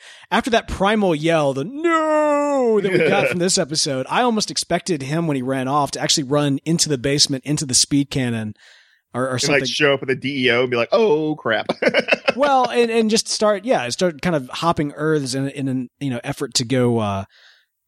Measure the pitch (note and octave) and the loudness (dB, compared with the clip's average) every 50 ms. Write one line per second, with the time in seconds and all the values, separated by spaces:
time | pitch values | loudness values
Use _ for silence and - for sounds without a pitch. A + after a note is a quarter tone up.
0 | - - - - - - F3+ A3+ - B3+ A#3 G3+ - - - - F#3+ G3+ A3+ G#3+ | -18 -20 -20 -20 -6 -2 -2 0 0 2 0 0 0 -2 -4 0 0 2 2 2
1 | G3+ F3+ D#3+ D3 D#3 D#3+ E3 D#3 D3 C#3 B2+ C3+ C#3+ G#3+ C#4 D4+ E4 E4+ E4 D#4+ | 2 2 0 0 2 2 2 2 2 0 0 -2 -6 -8 -6 -4 0 0 2 2
2 | D#4 D#4 D4+ D4+ D4+ D4+ D4 C#4+ C#4+ D4 C#4 C4+ B3 A3+ A3 G3+ F#3+ G3 F#3 F3+ | 2 2 2 2 2 2 2 2 0 0 2 2 2 2 2 2 2 0 0 2
3 | D#3+ - F#3+ G3+ F3+ - - F3 E3+ F#3 - G3 D#3+ C3+ D#3 - - D#3 D3+ C3 | 2 2 2 2 0 0 0 0 0 0 0 0 -2 -2 -2 -2 -2 -2 -2 -4
4 | C3 - D3+ G#3 B3+ B3 A3+ G#3 - E3 D3+ - - - E3+ F3 - F#3 E3 C3+ | -4 -2 0 2 2 2 2 0 -2 -4 -6 -6 -4 -2 -2 -2 -2 -2 -4 -4
5 | C3 C3+ D#3 E3+ E3+ D#3 C#3+ C3 B2 C3 C3 C3 B2+ C3 C#3+ D3+ C#3 C3+ - B2 | -4 -4 -2 -2 0 0 -2 -2 -2 -2 -2 -2 -2 0 0 0 0 0 -2 -2
6 | C#3+ D#3 - E3 C3+ B2 D3 D3 D3 C#3+ C3+ C#3+ - D#3 E3+ D#3 - D3+ C#3+ B2 | -2 0 0 0 0 0 0 0 2 2 0 -2 -2 -2 0 0 0 -2 -2 -2
7 | A#2 C#3 C#3+ D3 - - C#3 B2+ - C3+ D3+ D3+ E3 B2 A#2+ - - - C#3+ C#3+ | 0 0 0 0 0 -2 -2 -4 -4 -4 -4 -4 -2 0 0 0 0 2 0 0
8 | C#3 - - C#3 B2 A#2+ A#2 A2 A2 G#2+ - _ - - - - _ _ _ _ | 0 0 -2 -2 -2 -2 -2 -4 -4 -6 -8 _ -18 -20 -20 -20 _ _ _ _
9 | _ _ - B2 C3 C3 B2+ A#2 - C#3 C#3+ C#3 C3+ B2+ - - D3+ C#3+ C#3 C3+ | _ _ -6 -4 -4 -2 -2 -2 0 2 2 2 0 0 0 2 2 2 2 2
10 | C3+ C3 C3 - - C#3 C#3+ C3 B2+ A#2+ A#2 A#2+ C3 B2 B2 A#2 A#2 - F#3 A#3 | 0 -2 -2 -2 -4 -4 -2 2 2 4 4 4 2 2 0 0 0 2 2 4
11 | A3+ G#3 D3+ D#3 D#3 D#3 D3+ - - A#2 G#2+ G#2 - - - - - - - - | 4 4 2 2 0 -2 -4 -2 -2 0 0 0 0 -2 -2 0 0 0 2 0
12 | - - - - - - - A#3 C#4+ C#4+ C4+ C4 B3 A#3 A#3+ A#3+ A#3+ A3+ A3+ A#3 | 0 0 0 -2 0 -2 0 2 2 4 4 4 2 2 2 2 2 2 2 2
13 | A3 G#3+ A3+ G#3+ - - - - G#3+ G#3 G#3 F#3+ G3 B3+ A3+ D3 A#2+ B2 - - | 2 2 2 0 0 -2 -2 0 2 2 2 0 0 0 0 0 0 -2 -2 0
14 | F#3 F3 D3+ C3+ - F3+ E3 C#3+ B2+ B2+ - - E3 E3+ F3 F3+ D3 C#3+ - D3 | 0 -2 -2 -2 -2 0 0 0 -2 -4 -6 -2 0 0 0 0 -2 -4 -4 -2
15 | D3+ D#3 D#3 D3+ C3+ A#2+ B2+ C3+ C#3 C#3 C3+ C#3 C3+ C3+ B2+ C3 B2 - _ - | 0 0 2 0 0 -2 -4 -4 -4 -4 -4 -4 -4 -2 -2 -2 -4 -6 _ -6
16 | C#3+ C3+ B2 A#2+ - C#3 C#3 - C#3+ A#2 - - B2+ A2+ C3+ B2+ B2 A#2+ A#2 A2+ | -6 -4 -4 -4 -6 -8 -6 -6 -6 -4 -2 -2 -2 0 2 2 2 2 2 0
17 | G#2+ G2+ G2 G2 G2 - _ - - - _ _ _ _ _ _ _ | 0 -2 -4 -4 -6 -10 _ -20 -20 -20 _ _ _ _ _ _ _